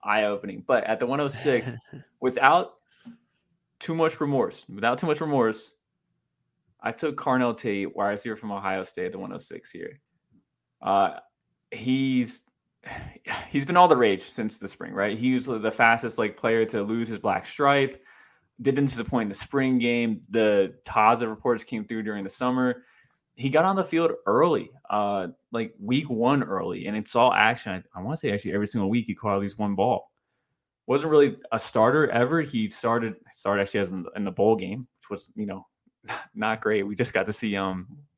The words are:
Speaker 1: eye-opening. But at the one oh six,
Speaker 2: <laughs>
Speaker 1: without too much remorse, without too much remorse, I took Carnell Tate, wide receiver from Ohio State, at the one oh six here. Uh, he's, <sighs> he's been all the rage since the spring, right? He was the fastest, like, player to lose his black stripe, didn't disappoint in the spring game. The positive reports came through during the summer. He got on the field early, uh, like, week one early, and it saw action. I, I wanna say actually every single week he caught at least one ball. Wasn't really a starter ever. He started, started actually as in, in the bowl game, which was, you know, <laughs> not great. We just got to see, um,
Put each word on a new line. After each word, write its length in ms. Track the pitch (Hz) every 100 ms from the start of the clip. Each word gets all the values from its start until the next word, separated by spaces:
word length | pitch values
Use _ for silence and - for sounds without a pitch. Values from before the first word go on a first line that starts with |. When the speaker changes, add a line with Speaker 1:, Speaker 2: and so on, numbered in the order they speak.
| 101
Speaker 1:
eye-opening. 580 | 107 107 101 104 92 -
But 200 | 123 104
at 160 | 110
the 40 | 120
one 140 | 139
oh 80 | 143
six, 480 | 139 151 123 123 120 _ -
Speaker 2:
<laughs> 240 | - _
Speaker 1:
without 540 | 127 127 135 165 - _ _ _ - - _ _ _ _ _ _
too 140 | -
much 280 | 165 160 160
remorse, 420 | 147 139 104 - -
without 240 | 98 110 -
too 100 | 170
much 120 | 147
remorse, 560 | 160 143 113 110 - _ _ _ _ _ _ _ _ _ _ _
I 120 | 110
took 240 | 113 160 147
Carnell 400 | - 127 123 113
Tate, 360 | 120 101 95
wide 180 | - 101
receiver 260 | 104 117 107
from 160 | 110
Ohio 300 | 101 98 95
State, 240 | 92 - 90
at 40 |
the 80 | 92
one 140 | 95
oh 40 | 98
six 320 | - - -
here. 300 | - - - _ _ _ _ _ _ _ _
Uh, 380 | - 98 95 - - _ _ _ _
he's, 720 | 107 113 131 135 131 117 - _ _ _ _
<sighs> 680 | - - - - - - -
he's 160 | 143 139
been 120 | 175
all 100 | 180
the 80 | 139
rage 340 | 113 101 -
since 260 | - 107 -
the 100 | 98
spring, 260 | - 82
right? 240 | 98 104 107
He 160 | 123
was 120 | 127 127
the 260 | 113 110
fastest, 460 | 110 117 117 117 110
like, 180 | 107 104
player 300 | 120 113 113
to 160 | 113
lose 260 | 101 113 117
his 120 | 107
black 260 | 107 98 -
stripe, 560 | - 143 139 135 135 _ - _ _ _ _
didn't 260 | 131 131 139
disappoint 360 | 117 113 127
in 60 | 107
the 60 | 98
spring 420 | - 139 131 127
game. 440 | 120 120 117 107 -
The 440 | 110 107 104 95 - -
positive 440 | - 110 117 120
reports 340 | 107 - 117
came 220 | - 117 104
through 180 | 113
during 200 | 107 104
the 60 | 98
summer. 540 | - 127 127 127 123 _ _ _ _ _ _
He 140 | 131
got 160 | 147 180
on 100 | 196
the 80 |
field 280 | 190 165 165 - -
early, 460 | 110 170 135 - - -
uh, 380 | 104 104 101 90 82 _
like, 240 | 117 113 -
week 300 | 101 127 151
one 320 | 117 117 143
early, 440 | 127 98 95 90 -
and 100 | 107
it 100 | 104
saw 240 | 120 123
action. 380 | - 107 117 -
I, 280 | 92 - 92
I 20 |
wanna 160 | 101 156
say 140 | 143
actually 220 | 101 98
every 140 | 95 104
single 220 | 120 98
week 160 | 117 113
he 80 |
caught 220 | 104 107 98
at 60 |
least 180 | 101 -
one 160 | 104 98
ball. 360 | 107 107 - _ _ _ _ _ _ _ -
Wasn't 240 | 143 156
really 260 | 151 143 98 -
a 80 | 113
starter 500 | - - 113 143 147
ever. 320 | 120 123 165
He 280 | 143 120 107
started, 460 | - 117 117 113 101 _
started 300 | - 98 101
actually 200 | 98 -
as 100 | 98
in, 140 | 92 85 -
in 100 | 101
the 60 |
bowl 240 | 92 101 110
game, 320 | 92 107 127 _
which 100 | -
was, 200 | 98 - -
you 100 | 104
know, 220 | 95 - _ _ _
<laughs> 340 | - - - -
not 260 | 107 110
great. 200 | 110 107
We 120 | 98 104
just 180 | 123
got 140 | - 95
to 60 |
see, 220 | 104 113 101
um, 320 | 98 92 92 - -